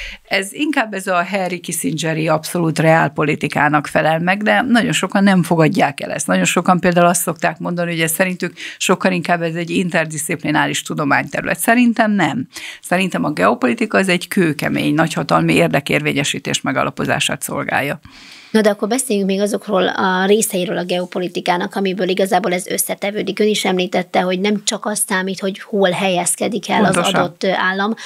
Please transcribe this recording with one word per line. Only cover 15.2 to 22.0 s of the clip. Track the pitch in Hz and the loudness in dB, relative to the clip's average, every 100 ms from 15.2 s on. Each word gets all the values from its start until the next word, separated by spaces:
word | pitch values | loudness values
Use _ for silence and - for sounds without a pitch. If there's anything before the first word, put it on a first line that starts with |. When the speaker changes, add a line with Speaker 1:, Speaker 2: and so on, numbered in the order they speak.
| 160 160 165 | 0 2 4
Speaker 1:
érdekérvényesítés | 165 165 156 - 147 151 139 139 - 143 143 | 4 2 0 0 -2 0 -2 -2 -4 -4 -4
megalapozását | 139 131 139 - 143 131 - 151 | -2 -2 -2 -2 -2 -2 -2 -4
szolgálja. | - 143 - - 135 - - - - - - | -6 -6 -4 -2 -2 -6 -12 -20 -20 -20 -2
Speaker 2:
Na | 220 | 2
de | 208 | 2
akkor | 202 208 | 2 -2
beszéljünk | 254 - 202 190 | -2 0 0 0
még | 190 | 0
azokról | 202 202 202 185 190 | 0 -2 -2 0 0
a | - 190 185 190 | 0 0 2 4
részeiről | 214 208 190 180 180 | 4 2 -2 -4 -4
a | |
geopolitikának, | 180 180 180 190 175 180 180 175 196 | -4 -4 -4 -4 -4 -4 -2 0 -2
amiből | 214 196 185 | -2 -2 0